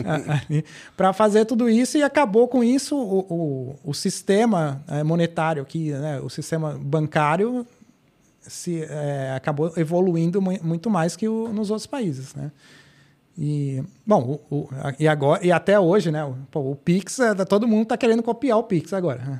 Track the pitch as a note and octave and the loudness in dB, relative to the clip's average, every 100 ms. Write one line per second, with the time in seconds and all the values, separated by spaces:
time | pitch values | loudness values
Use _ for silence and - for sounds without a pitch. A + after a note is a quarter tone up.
0 | B2+ D3+ - D3 - D3+ D#3 - - - | -2 -4 -2 -4 0 -2 -4 -12 -14 0
1 | F#3+ F#3+ G#3+ G#3 A3 A#3+ A#3+ A3+ B3+ D4+ | 0 4 4 4 2 2 4 4 2 2
2 | C#4 D4 C4 G#3 B3 B3+ A#3 C4 - C#4+ | 2 2 4 4 4 4 2 2 0 -4
3 | G#3+ F#3+ F#3+ E3+ D#3+ C3 B2 C#3 D3+ C#3 | 0 -2 -2 -2 -2 -4 -8 -10 -8 -4
4 | G3 - - G3 A#3 F3+ D#3 C3+ - D3 | -4 -4 0 2 4 2 0 -4 -6 -4
5 | D#3 E3+ E3+ E3+ D#3+ D#3 C3+ D#3+ D#3 C3+ | 0 0 0 0 -2 -2 -6 -6 -4 -4
6 | D3+ C#3 C3+ - D3 D#3+ D#3 C#3 C#3+ D#3+ | -6 -6 -8 -10 -4 -4 -4 -6 -2 0
7 | D3+ - D3 E3+ A3 B3 A#3+ _ _ _ | 0 2 2 2 0 -2 -8 _ _ _
8 | _ _ _ _ - - - E3 D#3 D3+ | _ _ _ _ -20 -12 -6 -6 -6 -6
9 | D3 C#3 C3+ C3 - C#3+ E3 E3+ D#3 F3 | -4 -4 -4 -4 -2 -2 -2 -2 0 2
10 | F#3 E3 E3 F#3+ F#3 F#3 E3 E3 A3+ F#3+ | 2 2 2 0 0 -2 -2 -2 0 0
11 | E3+ - A3 A3 A3+ G#3+ G3+ G#3+ - C#4+ | 0 -2 -2 -2 -4 -4 -2 -4 -6 -6
12 | G3+ C3 C3 C#3+ C#3+ - - - - _ | -4 -6 -10 -10 -10 -12 -20 -20 -20 _
13 | _ _ _ - D3 D3 C#3 C3 - _ | _ _ _ -6 -4 -2 -2 -4 -8 _
14 | - G#3 A#2+ D3 - D3 - C3+ C#3+ C3 | 2 2 2 -6 -6 -6 -6 -8 -8 0
15 | D3+ D3+ C#3 F#3 F3 E3 E3+ G3+ E3+ G#3 | 2 4 4 4 4 4 4 4 6 4
16 | E3 D3+ D3 B2+ C3+ D#3+ C3+ C#3+ - F3+ | 2 -2 -6 -8 -8 -6 -4 -2 0 0
17 | F#3 - A#3 G3 F#3 G3+ A#3+ G#3+ A3+ A#3+ | 0 0 0 2 2 2 4 2 2 0
18 | A#3 A3+ A#3 A#3 C#4 A3 A#3 F3 - G3 | 2 2 0 -2 2 2 2 -2 -2 -4
19 | F3 A#2+ C3 | -2 -4 -6